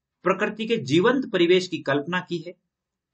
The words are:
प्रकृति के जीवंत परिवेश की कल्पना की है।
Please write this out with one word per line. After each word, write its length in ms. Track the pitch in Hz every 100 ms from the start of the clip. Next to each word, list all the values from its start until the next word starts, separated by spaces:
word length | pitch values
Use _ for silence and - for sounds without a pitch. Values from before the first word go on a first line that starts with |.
| _ _
प्रकृति 420 | 180 190 202 214 226
के 100 | 226
जीवंत 520 | - 160 220 262 -
परिवेश 340 | 185 170 185 180
की 100 | 156
कल्पना 400 | - 143 143 180
की 160 | 170 170
है। 140 | 165 - _ _ _ _ _